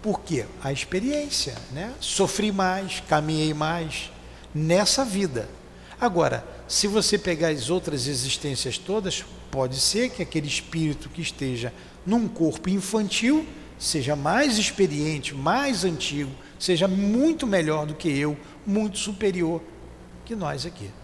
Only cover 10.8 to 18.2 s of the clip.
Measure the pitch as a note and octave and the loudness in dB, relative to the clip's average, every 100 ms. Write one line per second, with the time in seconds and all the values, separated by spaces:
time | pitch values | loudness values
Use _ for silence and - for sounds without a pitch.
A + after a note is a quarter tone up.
10.8 | D#3 C#3 C3+ - D#3+ - C3+ A#2+ A#2+ - | 0 -2 -8 -6 -6 -4 -4 -2 -6 -8
11.8 | - - F3+ A#3 G#3+ - D#3+ D#3+ F3+ G3 | -18 -10 0 2 2 2 0 2 0 0
12.8 | F#3+ A3 G3+ - A#3 D#4 D#4 - - - | 2 0 0 2 4 4 0 -12 -16 -6
13.8 | - D#3 B2+ D3 C#3+ G#3+ D4 G#3+ - - | -2 0 0 0 2 4 4 4 0 4
14.8 | F#3 D3 D3+ D3+ - C#3 C#3+ A#3 C#4 G#3 | 2 4 0 0 -4 0 2 4 2 2
15.8 | F#3 D3+ - D3 C#3 C3+ - - - E3+ | 0 0 -2 -2 -4 -8 -16 -6 2 4
16.8 | F#3+ F#3 G3+ A#3 D#4 D#4+ B3 F#3+ D#3 D#3 | 4 4 4 6 4 4 2 2 4 0
17.8 | D3+ D3+ E3 C#3 | -2 -2 0 2